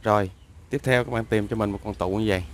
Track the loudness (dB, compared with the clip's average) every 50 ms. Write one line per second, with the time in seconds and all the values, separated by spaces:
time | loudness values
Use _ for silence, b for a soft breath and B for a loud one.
0 | 4 4 4 4 2 0 -6 -14 -20 -20 -20 -20 -10 -6 -6 -4 0 2 2 2
1 | 2 0 -2 -4 -2 0 0 0 0 0 -2 -2 0 -2 -2 -4 -6 -8 -4 -4
2 | -2 -2 0 0 2 2 0 0 -2 -6